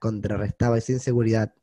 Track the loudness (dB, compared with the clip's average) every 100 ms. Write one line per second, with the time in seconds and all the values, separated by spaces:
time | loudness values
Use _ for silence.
0 | -6 -4 -4 -4 -4 0 2 2 0 -2
1 | 0 0 2 2 0 _